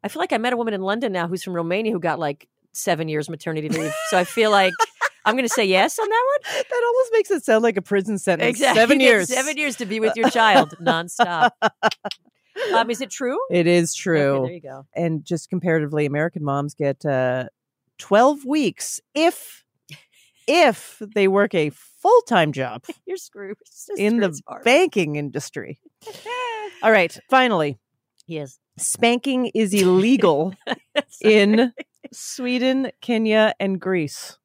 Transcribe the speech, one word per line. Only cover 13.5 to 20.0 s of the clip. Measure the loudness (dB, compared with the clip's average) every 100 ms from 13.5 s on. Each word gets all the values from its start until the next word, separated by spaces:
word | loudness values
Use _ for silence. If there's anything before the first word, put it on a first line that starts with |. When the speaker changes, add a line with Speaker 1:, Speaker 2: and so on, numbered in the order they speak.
Speaker 2:
It | 0 4
is | 2 2
true. | -4 -2 0 2 0
Speaker 1:
Okay, | -4
there | -8
you |
go. | -16 -20 -12 -4
Speaker 2:
And | -4 -4 -6
just | -8 -6
comparatively, | -4 0 0 0 -2 -2
American | 0 -4 -4
moms | -4 -4 -4
get, | -4 -4 -2 -2
uh, | -2 0 -2 -6 _ _ _ _ _
twelve | 0 4 4 2 -4
weeks | -2 -2 -4 -12 -12 _
if, | 2 2 0 -16 -20 _ _ _ -20